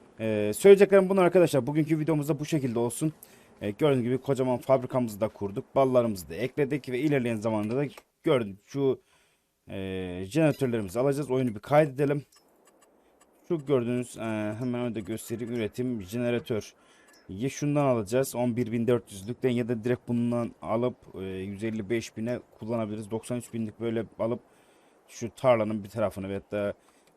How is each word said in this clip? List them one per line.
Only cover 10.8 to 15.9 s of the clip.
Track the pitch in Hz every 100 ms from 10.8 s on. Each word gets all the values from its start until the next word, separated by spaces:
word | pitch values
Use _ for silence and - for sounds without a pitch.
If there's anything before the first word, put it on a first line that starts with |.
| 98 110
alacağız. | 139 139 131
Oyunu | 127 127 104
bir |
kaydedelim. | - 151 156 127 143 147 - _ _ _ _ _ _ _ _ _ _ _ -
Şu | 170 135
gördüğünüz, | 131 117 123 123 -
e, | 110 107 107 107
hemen | 127 120
önde | 123 110
göstereyim. | 95 110 - 113 113
Üretim, | 120 104 - 127